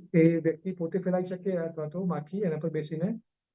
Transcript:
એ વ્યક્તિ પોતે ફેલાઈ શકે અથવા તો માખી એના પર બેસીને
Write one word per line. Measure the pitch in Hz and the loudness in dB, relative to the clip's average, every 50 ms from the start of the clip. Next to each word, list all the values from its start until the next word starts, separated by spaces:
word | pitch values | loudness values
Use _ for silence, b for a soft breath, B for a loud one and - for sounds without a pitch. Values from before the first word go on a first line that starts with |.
| - - - | -4 2 6
એ | 165 160 165 170 | 8 8 8 6
વ્યક્તિ | 165 160 165 160 - - 190 180 | 6 2 0 -2 0 -4 -8 -6
પોતે | - 170 165 - 190 | -4 -4 -2 -2 -2
ફેલાઈ | 170 185 185 180 175 | 0 0 0 0 0
શકે | - 190 175 - 196 185 | -4 -6 -6 -4 -2 -2
અથવા | 175 165 165 - 160 151 151 | -2 -2 -4 -6 -6 -8 -6
તો | 156 180 196 | -6 -4 -2
માખી | 180 160 147 147 - 185 202 | -2 -2 -2 -4 -6 -6 -2
એના | 214 170 156 | -2 -2 -2
પર | 151 160 160 | -2 -4 -2
બેસીને | 151 156 151 - 160 156 170 214 233 - - _ _ _ _ _ | -4 -4 -4 -4 -4 -2 -2 -2 -2 -6 -10 _ _ _ _ _